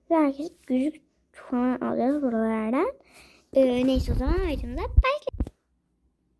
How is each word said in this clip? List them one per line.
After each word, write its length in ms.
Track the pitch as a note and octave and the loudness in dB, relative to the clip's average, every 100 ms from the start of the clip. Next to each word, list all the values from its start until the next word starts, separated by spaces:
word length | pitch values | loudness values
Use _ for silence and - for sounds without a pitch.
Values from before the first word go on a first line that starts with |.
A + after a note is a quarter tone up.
| - | 0
Ve 40 | |
herkes 380 | E4 D4 C4+ D#4+ - - | 2 2 -2 -10 -12 -4
yüzük 340 | B3+ C#4+ - _ _ _ | -2 -2 -6 _ _ _
falan 480 | - - B3 B3 B3 | -20 -6 -2 -2 -2
alacağız 420 | A#3 A#3 A#3+ D4 | -4 -2 0 0
buralardan. 720 | C4+ A3+ A3 A3 A3 C4 A4+ C#5+ _ - - - _ | -2 0 -2 -2 -2 -2 -2 -6 _ -20 -20 -20 _
Ee, 340 | C#4 C4 B3 B3+ | 2 4 2 2
neyse 260 | C4 B3 | 0 0
o 20 | |
zaman 340 | B3 C4 F4 F#4+ | 0 0 0 -2
videomuza 340 | C4+ A#3+ C4 | -4 -6 -6
başlayalım. 720 | A#4+ - C5 D5 - - - - _ _ _ _ _ _ _ | 2 4 4 2 -4 -6 -8 -10 _ _ _ _ _ _ _